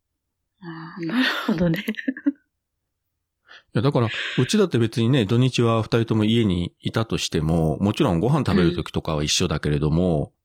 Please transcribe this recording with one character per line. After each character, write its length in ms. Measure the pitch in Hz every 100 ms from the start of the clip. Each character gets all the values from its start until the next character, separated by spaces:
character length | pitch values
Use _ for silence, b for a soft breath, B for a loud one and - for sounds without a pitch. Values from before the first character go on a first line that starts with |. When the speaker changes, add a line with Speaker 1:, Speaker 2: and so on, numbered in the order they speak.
| _ _ _ _ _ _
Speaker 1:
あ 340 | 170 160 165 175
ー、 60 | 165
な 140 | 240
る 60 | 254 - -
ほ 80 |
ど 160 | 170 175
ね。 160 | 175 220
<laughs> 80 | 214 - 262 277 - _ _ _ _ _ _ _ _ _ _ B B B -
Speaker 2:
い 20 |
や、 60 |
だ 80 | 131
か 80 | 143
ら、 100 | 110 - - -
う 60 | 127
ち 100 | 214
だ 60 |
っ 60 | 190
て 100 | 120
別 220 | 113 -
に 80 | 113
ね、 160 | 139 98
土 120 | 120
日 240 | 127 -
は 220 | 117 113
二 60 | 107
人 160 | 117 110
と 100 | 110
も 80 |
家 220 | 107 117 107
に 280 | 90 87 _
い 120 | -
た 140 | 117 113
と 140 | 85
し 100 | -
て 120 | 85
も、 360 | 78 82 80 69
も 140 | 101
ち 80 | -
ろ 100 | 139 85
ん 40 |
ご 100 | 110
飯 140 | 151
食 140 | 123 101
べ 60 |
る 120 | 85 -
時 140 | -
と 140 | -
か 120 | - 78
は 80 |
一 60 | 76
緒 180 | - 87
だ 120 | 78
け 100 | 76
れ 80 | 73
ど 140 | 76
も、 420 | 80 92 76 - _